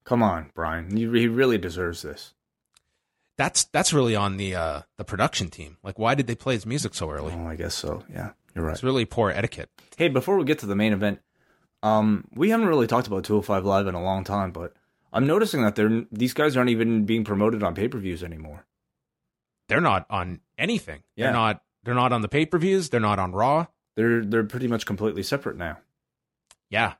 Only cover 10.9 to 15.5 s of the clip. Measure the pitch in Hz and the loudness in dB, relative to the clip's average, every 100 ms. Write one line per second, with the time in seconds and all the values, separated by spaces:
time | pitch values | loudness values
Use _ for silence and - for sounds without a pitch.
10.9 | 98 101 98 _ _ _ _ _ _ 107 | 2 0 -2 _ _ _ _ _ _ 2
11.9 | 107 107 104 - - 190 226 214 156 113 | 4 4 2 -2 0 2 4 4 4 4
12.9 | 120 120 98 87 104 98 98 95 98 98 | 2 0 -4 0 0 2 0 2 2 2
13.9 | 90 92 95 95 101 95 87 87 - _ | -2 -2 -2 -2 -4 -4 -6 -12 -14 _
14.9 | _ _ - 139 175 214 | _ _ 0 2 2 2